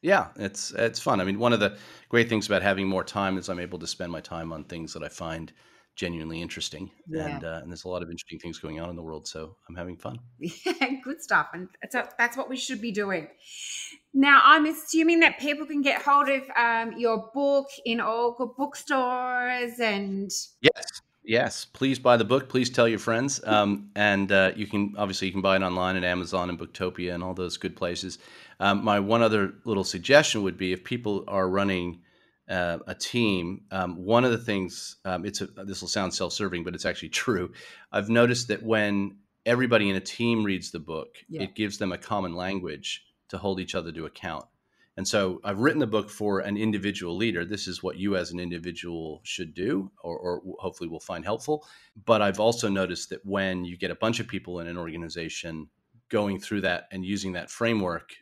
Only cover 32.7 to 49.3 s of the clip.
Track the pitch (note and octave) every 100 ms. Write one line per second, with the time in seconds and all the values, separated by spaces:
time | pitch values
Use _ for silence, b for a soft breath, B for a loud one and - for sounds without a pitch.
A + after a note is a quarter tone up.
32.7 | E2 - F#2 - A#2+ A2+ F#2+ E2+ F#2+ -
33.7 | F#2+ F2+ F2 F#2 A#2 B2+ A2+ A#2+ G2+ F#2
34.7 | - - - G2 F2+ G2 G2+ G2 - G2
35.7 | F#2+ F2 G#2+ F#2 - F2+ - G2+ F2 E2+
36.7 | F2 - E2+ D#2+ - - G2+ F2+ B B
37.7 | B B G#2+ G#2 A#2 A#2+ A#2+ - C3 A2+
38.7 | A2 G#2 G2+ G2 G2 _ _ - A#2+ B2+
39.7 | A2+ G2+ F#2+ - - A#2 A#2 G#2 F#2+ -
40.7 | F2 D#2+ D#2+ - - - D#3+ G2 - G#2
41.7 | G2+ G2 F2+ - G#2 F#2 E2+ F#2 G2 F2
42.7 | D2 - - _ _ _ F#2 G2 F#2+ F2
43.7 | - E2+ E2 D#2 - F2+ D2+ - _ _
44.7 | _ _ - F#2+ G#2+ F#2+ F2+ G2+ G2 C3
45.7 | D#3 A#2+ G#2+ G2 - G#2 G2 G2 G2+ A2
46.7 | G#2 G2 G2+ F2 F2+ A2+ F2 F2 G2+ -
47.7 | F2+ F2+ - G2 F#2+ E2+ F2 F2 F2 F2
48.7 | E2+ F2 E2 D#2+ D2+ -